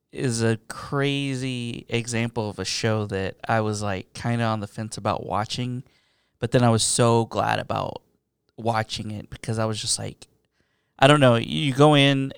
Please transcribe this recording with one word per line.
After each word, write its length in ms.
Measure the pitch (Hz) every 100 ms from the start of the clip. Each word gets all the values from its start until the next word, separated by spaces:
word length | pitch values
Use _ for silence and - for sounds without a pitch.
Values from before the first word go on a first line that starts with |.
| _
is 320 | - 135 113
a 140 | 113 113 -
crazy 1160 | - - 143 139 139 139 131 131 123 120 - -
example 600 | 117 117 113 117 117 104
of 100 | 95
a 40 |
show 400 | 95 - 113 110 104
that 300 | 98 95 - -
I 120 | 113
was, 200 | 107 104
like, 300 | 104 92 -
kinda 300 | - 127 117
on 160 | 113 110
the 80 | 101
fence 280 | - 110 -
about 300 | 104 95 -
watching, 560 | 95 110 - 123 123 - _ _ _ _ -
but 100 | 120
then 100 | 131
I 60 | 120
was 120 | 113
so 420 | - - 120 117
glad 340 | 113 104 110 107
about 440 | - 107 98 - _ _ _ _ _ -
watching 540 | 113 110 113 - 107
it 200 | 104 110
because 280 | - - 110
I 60 |
was 160 | 110 107
just 180 | 107 -
like, 280 | 104 - - _ _ _ _ _ _ -
I 80 | 135
don't 140 | 147
know, 160 | 131 117
you 360 | - 156 151
go 220 | 127 151
in 380 | 147 139 139 135